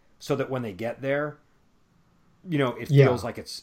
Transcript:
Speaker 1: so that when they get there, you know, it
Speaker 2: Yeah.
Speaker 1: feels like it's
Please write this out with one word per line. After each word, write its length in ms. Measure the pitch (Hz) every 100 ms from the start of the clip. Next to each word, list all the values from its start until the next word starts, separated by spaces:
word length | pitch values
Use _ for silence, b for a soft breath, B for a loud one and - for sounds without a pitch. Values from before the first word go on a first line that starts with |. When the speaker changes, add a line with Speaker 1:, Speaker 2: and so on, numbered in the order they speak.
| _ -
Speaker 1:
so 180 | - 135
that 140 | 123
when 120 | 127
they 100 | 117
get 280 | 90 113 117
there, 380 | 135 143 151 147 _ _ _ _ _ _ _ _ _ _ 190
you 120 | 147
know, 180 | 131 120
it 140 | 120
Speaker 2:
Yeah. 160 | 139 135
Speaker 1:
feels 180 | 123
like 140 | 120 107
it's 240 | 98 -